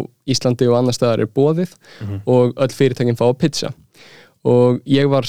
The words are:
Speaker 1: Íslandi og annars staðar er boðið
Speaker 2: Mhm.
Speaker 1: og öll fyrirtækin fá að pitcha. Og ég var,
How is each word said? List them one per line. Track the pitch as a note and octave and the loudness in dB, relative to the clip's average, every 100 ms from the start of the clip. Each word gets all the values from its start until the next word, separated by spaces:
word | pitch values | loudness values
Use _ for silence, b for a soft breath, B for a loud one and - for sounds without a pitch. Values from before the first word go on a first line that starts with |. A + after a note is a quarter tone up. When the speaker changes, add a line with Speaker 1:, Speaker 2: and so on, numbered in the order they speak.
| - _ - | -2 _ -6
Speaker 1:
Íslandi | B2+ B2+ B2 B2 | -2 -2 0 2
og | A#2+ | 2
annars | B2+ B2 | 0 0
staðar | B2 A2+ | 0 0
er | A2 | -2
boðið | - C#3+ D#3+ F3+ - B B | 0 0 0 -4 -10 B B
Speaker 2:
Mhm. | G#2 G2 G#2 | -10 -8 0
Speaker 1:
og | B2+ B2 A#2+ | 2 2 0
öll | C3 | -4
fyrirtækin | - C3+ B2 A#2+ A#2 | 0 0 0 -2 0
fá | A#2 | 0
að | B2+ | 0
pitcha. | D#3+ - - - _ B B B B B B2+ | -2 -4 -10 -12 _ B B B B B 0
Og | B2 B2 B2 - | 4 4 2 0
ég | C3+ C#3 | 0 2
var, | C#3 | 0